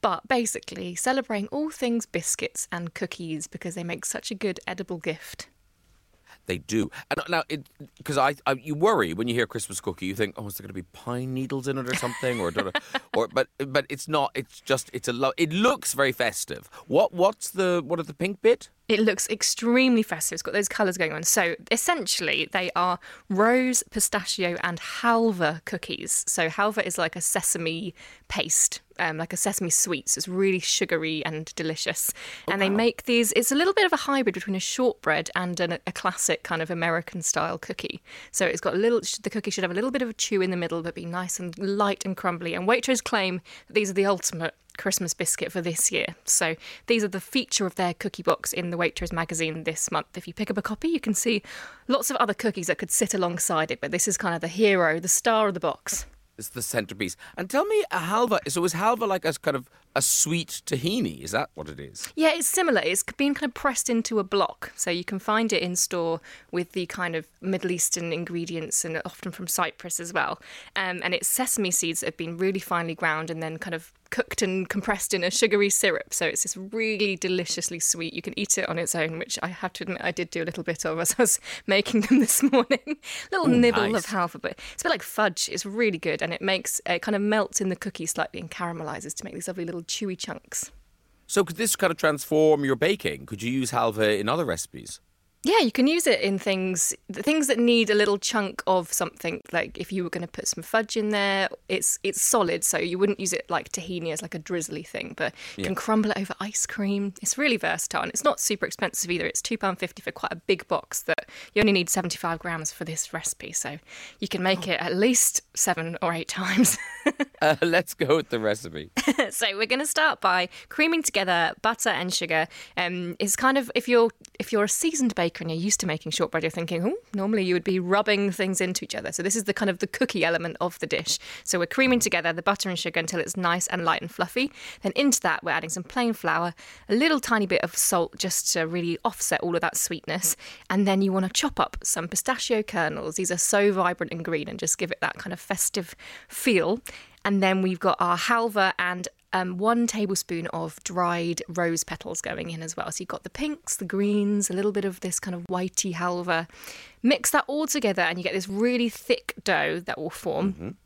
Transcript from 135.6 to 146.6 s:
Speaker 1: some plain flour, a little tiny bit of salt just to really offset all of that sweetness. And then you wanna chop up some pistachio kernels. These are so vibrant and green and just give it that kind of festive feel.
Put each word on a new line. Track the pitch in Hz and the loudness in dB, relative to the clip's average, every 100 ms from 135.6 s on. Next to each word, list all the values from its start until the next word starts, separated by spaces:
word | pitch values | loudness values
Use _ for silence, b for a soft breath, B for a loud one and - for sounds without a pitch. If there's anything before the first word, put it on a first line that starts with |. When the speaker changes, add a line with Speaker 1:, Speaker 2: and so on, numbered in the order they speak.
| 160 | -2
Speaker 1:
some | 170 | -8
plain | 175 262 240 | -6 -2 -2
flour, | 214 170 160 175 165 B B B | 0 0 0 0 -6 B B B
a | |
little | 214 320 302 | 2 4 2
tiny | - 226 196 | 2 2 4
bit | 185 | 2
of | 170 | 0
salt | - - 180 165 - | 0 2 2 0 -2
just | 185 - - | -2 -2 0
to | 180 160 | 0 0
really | 175 170 165 | 0 -2 0
offset | - - - 165 | -2 -2 0 0
all | 175 | 2
of | 170 | 0
that | 165 - | 0 0
sweetness. | - 175 - 170 - - B B B | -2 -4 -4 -2 -2 -2 B B B
And | 190 202 | 2 4
then | 190 | 4
you | 196 | 4
wanna | 190 185 | 2 0
chop | - 294 - | 0 -2 0
up | 240 - | -2 -2
some | - - 165 | -4 -2 -2
pistachio | 190 - 254 - 226 | -4 -2 -2 2 0
kernels. | 214 196 156 147 139 160 | 0 0 -2 -2 -6 -4
These | 180 | -2
are | 175 | 0
so | - 202 202 | 2 4 4
vibrant | 190 175 180 170 | 4 2 0 -4
and | 170 | -4
green | 165 160 147 | -2 -2 -4
and | - | -4
just | 160 - | -2 -2
give | 175 | -2
it | - | -2
that | - - | -4 -4
kind | - | -10
of | 180 | -10
festive | - 190 - - 175 - B B B | -6 -2 -2 -2 -6 -10 B B B
feel. | - - 202 | -2 4 4